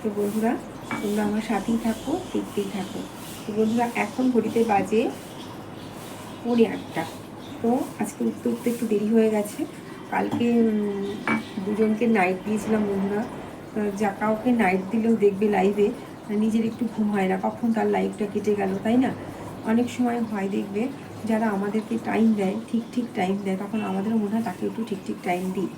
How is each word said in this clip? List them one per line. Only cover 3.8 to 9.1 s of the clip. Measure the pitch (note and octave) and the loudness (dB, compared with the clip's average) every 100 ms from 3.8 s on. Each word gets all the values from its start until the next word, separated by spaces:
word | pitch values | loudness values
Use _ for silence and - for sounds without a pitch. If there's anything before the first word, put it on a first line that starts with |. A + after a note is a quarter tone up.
| A#3 A3 | 0 0
এখন | G#3 - B3+ | -4 0 4
ঘড়িতে | A#3 G#3+ A#3 | 4 2 2
বাজে | A3 G3 F#3+ G#3+ C4+ - - - - - - - - - - - - - | 4 4 4 2 2 -4 -12 -14 -14 -14 -14 -14 -14 -14 -14 -14 -14 -8
পৌনে | A#3 A#3+ G#3 | 0 4 4
আটটা। | F#3 - D#3+ E3+ - - - - - | 4 -6 -6 -6 -8 -14 -14 -14 -4
তো | A#3 B3+ E4 - | 0 0 -2 -4
আজকে | G3+ - | -6 -2
উঠতে | A#3 G#3 A#3+ | -2 0 -2
উঠতে | A#3 A#3+ | 0 -2
একটু | A#3 A3 | -2 0
দেরি | G#3 | 2
হয়ে | G#3 | 4